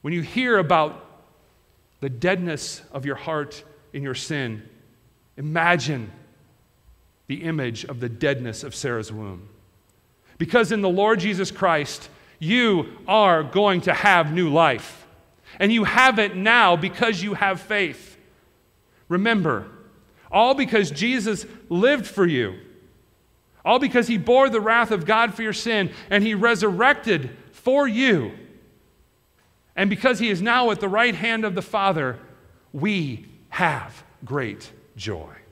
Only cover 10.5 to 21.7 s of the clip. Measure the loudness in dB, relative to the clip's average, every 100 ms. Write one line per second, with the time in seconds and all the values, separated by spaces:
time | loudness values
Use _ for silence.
10.5 | 2 2 0 0 2 2 2 0 -4 -6
11.5 | -2 0 0 -2 -10 -18 -20 _ _ -2
12.5 | 2 2 2 -2 -10 0 4 6 4 2
13.5 | 0 2 2 0 2 4 4 2 0 0
14.5 | 4 4 2 -8 -20 -20 _ _ _ -20
15.5 | -2 0 2 2 4 4 4 -2 0 2
16.5 | 6 6 4 0 -2 -2 -2 -6 -2 -2
17.5 | -2 -4 -4 -4 -6 -20 -20 _ _ _
18.5 | _ _ _ _ _ _ 0 2 2 0
19.5 | -2 -4 -18 -20 _ _ _ -2 4 4
20.5 | 4 2 2 0 -2 -2 0 -2 -4 -8
21.5 | -18 -6